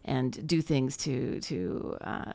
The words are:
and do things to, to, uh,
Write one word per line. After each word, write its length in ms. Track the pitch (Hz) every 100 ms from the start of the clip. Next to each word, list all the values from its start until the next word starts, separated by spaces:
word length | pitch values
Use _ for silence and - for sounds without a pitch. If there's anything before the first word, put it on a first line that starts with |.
| -
and 420 | 131 127 - 156
do 140 | 165
things 340 | 160 143 131 -
to, 460 | 156 127 131 -
to, 560 | - - - - - -
uh, 320 | - - -